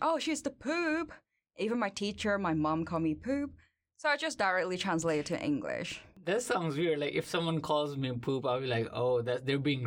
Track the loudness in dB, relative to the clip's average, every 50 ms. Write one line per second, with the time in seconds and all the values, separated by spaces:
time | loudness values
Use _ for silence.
0 | 2 2 2 2 0 -2 -2 -2 -2 -6 -6 -6 -4 -2 0 0 2 0 0 0
1 | -2 -6 -10 -18 _ _ _ _ _ _ _ -4 -2 0 0 0 0 -2 -2 -2
2 | -4 -4 -2 -2 0 0 2 2 2 2 2 2 2 2 2 0 0 0 0 0
3 | 0 0 -2 -2 -2 -2 -2 -2 -2 -4 -8 -12 -20 _ _ _ _ _ _ -2
4 | 0 2 2 2 0 -2 0 2 2 2 4 2 2 0 0 -2 0 0 0 2
5 | 2 2 2 2 0 -2 -2 -2 0 0 0 0 0 -2 -4 -4 -4 -6 -8 -12
6 | -14 -18 -20 -8 -2 0 0 0 0 0 0 0 0 0 0 0 2 2 2 0
7 | 0 -2 -2 -2 -2 -2 -2 0 0 0 0 0 0 2 2 2 2 0 -2 -2
8 | -2 -2 -2 -2 -2 -2 0 0 0 0 0 0 0 0 0 0 0 0 -2 0
9 | 2 2 2 2 2 0 -2 -2 0 0 0 2 2 2 0 0 0